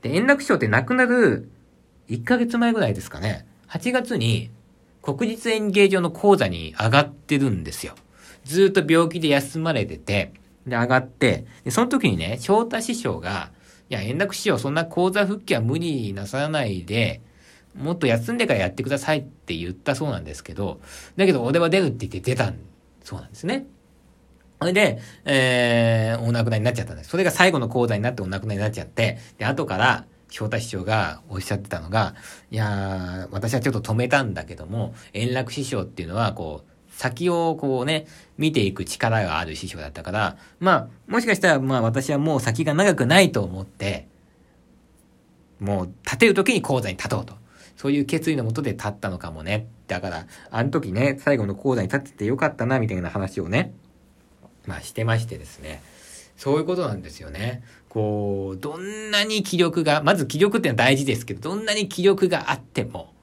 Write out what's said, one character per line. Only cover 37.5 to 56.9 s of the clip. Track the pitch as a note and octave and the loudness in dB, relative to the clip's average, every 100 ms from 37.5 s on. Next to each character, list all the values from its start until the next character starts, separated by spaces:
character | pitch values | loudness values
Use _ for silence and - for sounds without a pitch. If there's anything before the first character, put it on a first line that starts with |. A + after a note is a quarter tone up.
| D#3+ | 0
こ | C#3 B2+ | -2 0
う | B2+ | 0
ね、 | D#3 D#3 - - - | -2 -4 -20 -20 -2
見 | D#3 | 0
て | D3 | 2
い | G2 | 0
く | F#2+ | -2
力 | F2+ - A2+ A2+ | -8 -2 0 2
が | F#2 D#2 | 0 -2
あ | E2 | -4
る | D2+ | -8
師 | F2+ | -10
匠 | - | -10
だ | D2 | -12
っ | |
た | D2 | -12
か | D#2+ | -6
ら、 | G2+ G2+ - - _ | -2 -2 -4 -20 _
ま | F3+ | 2
あ、 | D#3+ A2 - - | 2 2 -14 -4
も | A3+ | -2
し | A#3 | 0
か | G3+ | 2
し | |
た | F#3 | 4
ら、 | D3 | 4
ま | C3+ C3 | 2 2
あ、 | |
私 | A2+ B2 C3+ | 2 0 0
は | C#3+ | 0
も | D#3 C#3+ | 2 0
う | |
先 | - A2+ D#3 | 0 -2 0
が | |
長 | D3 G3+ E3+ | 4 4 4
く | B2 | 4
な | F3 | 6
い | F#3 | 6
と | - | 4
思 | F#2+ F#2+ | -2 -6
っ | F#2+ | -12
て、 | - G2 E2 - _ _ _ _ _ _ _ _ _ _ _ _ _ _ _ | -6 -6 -6 -10 _ _ _ _ _ _ _ _ _ _ _ _ _ _ _
も | G2 G2+ | -4 -2
う | F2+ - | -4 -8
立 | - - | -10 4
て | A3+ | 4
る | |
時 | G3 F#3+ | 6 2
に | A3 | 0
高 | - C3 | 0 -2
座 | G#2+ | -2
に | F2+ | -8
立 | G2+ | -4
と | - | -4
う | - | -6
と。 | - - - - _ | -16 -20 -20 -20 _
そ | C#3 | -2
う | |
い | C#3+ | 0
う | C#3 | 0
決 | D#3+ D#3+ | -2 0
意 | D3 | -2
の | |
も | A2+ | -2
と | A2+ | -2
で | - | -4
立 | G2 G#2 | -4 -6
っ | G2+ | -6
た | G2+ | -6
の | F2+ | -6
か | E2+ | -10
も | D#2+ | -10
ね。 | D#2+ G#2+ A2+ - _ | -4 -4 -4 -18 _
だ | F2+ | -6
か | F#2+ | -6
ら、 | E2 E2 - - | -8 -12 -20 -8
あ | A2+ | -2
の | C3 | 0
時 | - - | 0 -2
ね、 | F#2+ C#3 C#3 | 0 2 2
最 | - C3+ | 2 2
後 | G2+ | 0
の | |
高 | F#2+ C#3 B2 | -2 0 0
座 | |
に | F#2+ | 0
立 | C#3+ | -4
っ | |
て | C#3 | -6
て | - G#2 | -6 -2
よ | E3 | 0
か | - | -2
っ | - | -2
た | A#2+ | 0
な、 | C3 | 0
み | A2 | 0
た | F#2+ | -4
い | |
な | F2 | -4
話 | G2+ F#2+ - | -4 -6 -6
を | E2+ | -2
ね、 | A2+ F#3 - _ _ _ _ _ _ - _ - | -2 -2 -8 _ _ _ _ _ _ -20 _ -12
ま | F2 | -12
あ、 | |
し | - | -10
て | - A2+ | -4 0
ま | A2+ | 0
し | A#2 | 0
て | D#2 | -10
で | D2+ | -16
す | - | -16
ね。 | D2+ D2+ - - - - - _ | -16 -16 -18 -20 -20 -20 -20 _
そ | C#3 D3 | 0 0
う | |
い | |
う | D#3+ | 0
こ | F3+ | -2
と | |
な | D3+ | -2